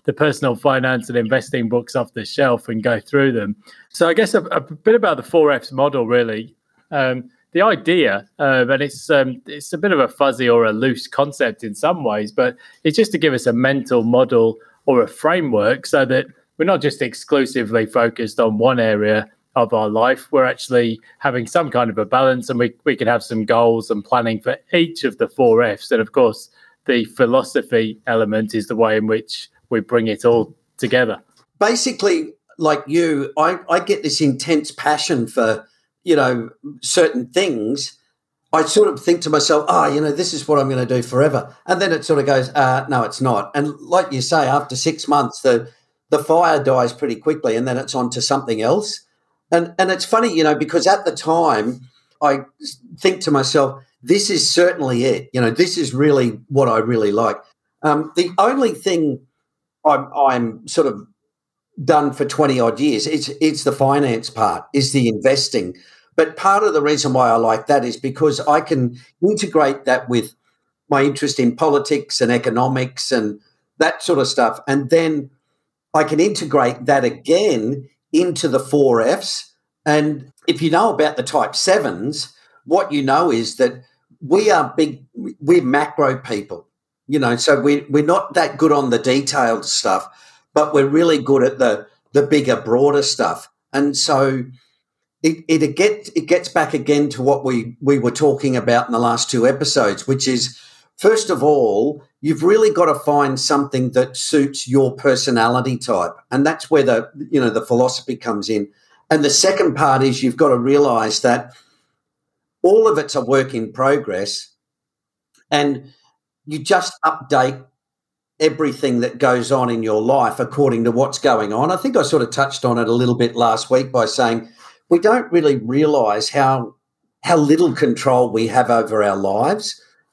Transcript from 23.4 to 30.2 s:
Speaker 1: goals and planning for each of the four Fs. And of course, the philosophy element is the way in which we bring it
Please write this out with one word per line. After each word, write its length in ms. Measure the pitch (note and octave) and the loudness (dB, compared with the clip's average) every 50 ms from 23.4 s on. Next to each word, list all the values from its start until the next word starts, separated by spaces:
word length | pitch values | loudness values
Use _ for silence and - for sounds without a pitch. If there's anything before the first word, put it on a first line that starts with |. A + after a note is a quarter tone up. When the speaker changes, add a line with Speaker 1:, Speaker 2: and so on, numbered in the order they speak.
| G#2+ | -2
Speaker 1:
goals 440 | G2+ A#2 A2+ A#2 A#2 A#2 A2+ A2 - | 0 2 4 4 4 2 0 -2 -4
and 120 | A2+ G#2 G2+ | -6 -6 -2
planning 360 | - B2+ B2 A#2 A2+ A2 G2+ | -2 -2 0 0 -2 -4 -4
for 180 | - B2+ C3 - _ _ | -4 -6 -6 -6 _ _
each 320 | - F3 E3+ E3+ E3 - - | 0 0 0 0 -2 -4 -6
of 140 | B2+ G2+ - | -6 -2 -4
the 100 | A#2 - | -4 -4
four 360 | - - C3 A#2+ A2+ A#2 A#2+ | 0 2 2 4 4 4 2
Fs. 280 | A2 G2+ - - - | 0 -2 -6 -4 -2
And 100 | - A2+ | -2 -2
of 100 | G#2+ - | -2 -2
course, 380 | - - B2+ A2+ G#2+ - - - _ _ _ _ _ _ _ | 0 2 2 2 0 -4 -10 -20 _ _ _ _ _ _ _
the 200 | - C3 A#2+ A2 | -2 -2 -2 -2
philosophy 920 | A2 - - B2+ A#2 B2 C3 C3 - - C#3 - - B2 A2+ A2+ A2 G#2+ - _ B2+ | -4 -2 0 0 2 2 0 0 0 -4 -4 -2 0 0 0 0 -2 -6 -8 _ -2
element 460 | A#2 A2+ A2 G#2 G#2+ A2 A2 G#2+ - | -2 0 0 0 -2 -2 -4 -4 -4
is 120 | A2 G2+ - | -6 -6 -4
the 80 | A#2+ | -2
way 220 | A2 A#2 A2 G#2+ A2 | 0 0 2 2 0
in 100 | G#2+ G#2+ | 0 0
which 420 | A2 G#2+ G#2+ - - - - - _ _ _ _ | -2 -4 -4 -8 -12 -14 -14 -18 _ _ _ _
we 100 | B2 A2 | -4 -4
bring 280 | G2+ - B2 A#2 A2+ A2+ | -2 0 0 0 0 -2
it 180 | G#2 - | -4 0